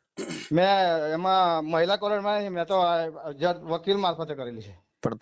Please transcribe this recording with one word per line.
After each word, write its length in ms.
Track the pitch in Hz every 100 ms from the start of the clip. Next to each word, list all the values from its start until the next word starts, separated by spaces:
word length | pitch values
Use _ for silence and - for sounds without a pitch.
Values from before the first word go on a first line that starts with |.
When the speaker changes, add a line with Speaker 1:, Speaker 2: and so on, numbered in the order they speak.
| _ - - - -
Speaker 1:
મેં 160 | 160 190 196 180 165 151
એમાં 520 | 160 185 190 175 165
મહિલા 320 | 156 165 175 202
કોર્ટમાં 420 | 208 208 202 208
નહીં, 120 | 202
મેં 140 | 180 165
તો 140 | 190
આ 520 | 175 170 160 156 160
જજ 240 | 143 175 170
વકીલ 340 | 160 165 180 202
મારફતે 380 | 185 160 160
કરેલી 280 | 139 120 117
છે. 120 | 101 95 _ _
Speaker 2:
પણ 140 | 120 110